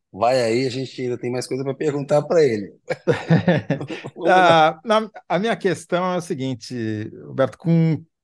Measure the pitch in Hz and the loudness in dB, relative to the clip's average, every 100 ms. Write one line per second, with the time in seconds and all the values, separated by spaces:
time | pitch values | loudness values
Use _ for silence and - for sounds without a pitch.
0 | _ 92 113 131 113 120 131 123 127 - | _ -2 0 2 2 0 -2 -4 -8 -6
1 | 127 120 123 123 120 131 139 135 156 143 | -6 -6 -6 -6 -6 -6 -6 -4 -4 -4
2 | 139 147 147 175 143 110 98 - - - | 0 0 2 2 4 2 -6 -12 -10 -6
3 | - 151 - 165 - 151 - 143 139 160 | -2 -2 2 2 4 0 0 -6 -6 -12
4 | 160 - 180 185 180 165 156 165 240 214 | -14 -4 2 6 6 6 4 2 0 0
5 | 214 - - 175 226 190 190 165 - 175 | -2 -10 -4 -2 -2 -2 -2 -2 -2 -2
6 | 185 180 170 147 131 127 - 123 110 107 | 0 -2 -4 -6 -6 -6 -8 -6 -4 -4
7 | 110 - 147 131 - - 165 165 160 156 | -8 -12 -10 -2 -2 -2 0 2 2 0
8 | - _ | -6 _